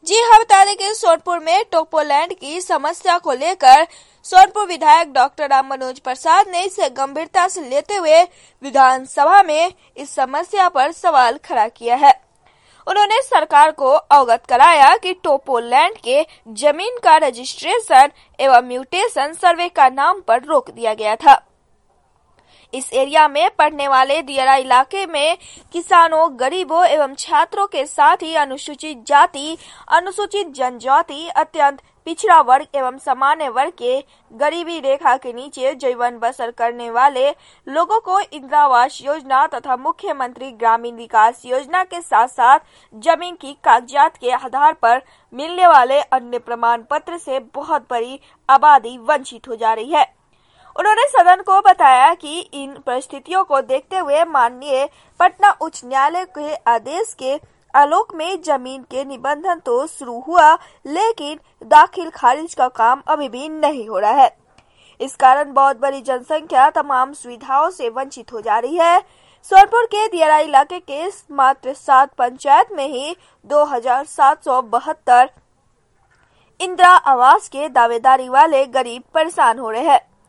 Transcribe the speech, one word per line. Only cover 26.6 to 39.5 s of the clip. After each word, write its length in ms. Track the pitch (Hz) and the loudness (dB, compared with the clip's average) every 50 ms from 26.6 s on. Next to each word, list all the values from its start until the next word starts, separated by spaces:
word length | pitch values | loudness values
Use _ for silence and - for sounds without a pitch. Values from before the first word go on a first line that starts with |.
| 370 269 320 330 359 | -8 -4 -2 0 0
एवं 300 | 339 277 311 294 262 269 | 2 2 0 -2 -4 -6
छात्रों 520 | - - - 339 294 320 339 - 415 392 403 | -12 -10 -4 0 -2 -2 -2 -2 -6 -6 -6
के 180 | - 311 269 | -4 -8 -8
साथ 320 | - - - 294 302 349 370 | -8 -2 2 2 2 2 0
ही 140 | 359 320 330 | -2 -6 -4
अनुसूचित 680 | 320 294 269 262 285 - - 294 262 - 311 302 240 220 - | -4 -4 -4 -6 -14 -14 -16 -16 -16 -14 -16 -16 -16 _ 0
जाति, 500 | 285 285 302 - _ 285 277 302 320 320 - - - - - - | 2 2 2 2 _ -8 -12 -12 -12 -12 -16 -20 -20 -20 -8 0
अनुसूचित 580 | - 330 349 381 370 - 415 392 - 403 403 339 | 0 0 0 -2 -8 -8 -8 -6 -6 -8 -8 -8
जनजाति, 800 | 269 277 269 254 247 240 214 262 269 302 330 - 294 277 320 339 | -8 -6 -6 -6 -6 -8 -4 0 0 0 0 -2 -10 -14 -14 -6
अत्यंत 540 | - - 311 311 _ 320 294 277 277 269 _ _ _ _ _ | -4 -4 -4 -4 _ 0 0 0 0 -4 _ _ _ _ _
पिछड़ा 360 | 320 330 - - 427 339 320 | -12 -12 -6 0 4 4 4
वर्ग 260 | 285 233 254 277 302 _ _ | 6 4 2 0 0 _ _
एवं 220 | 285 262 254 254 269 | -6 -6 -6 -6 -8
सामान्य 520 | - 294 262 247 269 277 302 320 311 269 | -6 -6 -4 -2 0 -2 -2 -2 -4 -6
वर्ग 240 | 226 240 277 320 349 _ | -4 -4 -4 -4 -6 _
के 260 | 240 240 254 269 285 _ _ _ _ _ 226 | -6 -4 -4 -4 -6 _ _ _ _ _ -10
गरीबी 460 | 220 269 302 311 349 349 311 339 330 | -4 -4 -4 -4 -4 -8 -10 -10 -8
रेखा 380 | 269 269 269 277 339 277 247 262 | -4 -4 -4 0 0 0 0 0
के 160 | - 262 233 | -4 -12 -14
नीचे 400 | 240 262 294 269 285 254 262 311 | -14 -16 -18 -14 -6 -6 -6 -6
जीवन 420 | 254 277 262 254 233 240 240 240 233 | -4 -6 -6 -4 -2 -4 -6 -6 -4
बसर 340 | 233 233 220 - 254 226 | -6 -6 -6 -6 -12 -12
करने 380 | 233 - 233 233 240 240 240 233 | -8 -6 -6 -6 -6 -8 -12 -8
वाले 400 | 226 233 254 285 285 254 262 285 - _ _ _ _ _ _ - | -2 0 0 0 2 0 -2 -2 -2 _ _ _ _ _ _ -8
लोगों 320 | 269 302 349 349 415 453 | -4 -4 -2 -2 -2 -4
को 200 | 453 381 370 392 | -4 -2 -4 -4
इंदिरा 420 | 403 - - 302 262 269 285 294 | -4 -4 -12 -20 -12 -4 0 0
आवास 380 | 294 277 254 240 247 269 285 - | 2 2 2 2 0 0 -4 -10
योजना 460 | 254 269 294 320 269 269 269 262 285 | -8 -8 -8 -8 -6 -2 0 0 0
तथा 280 | 320 | -2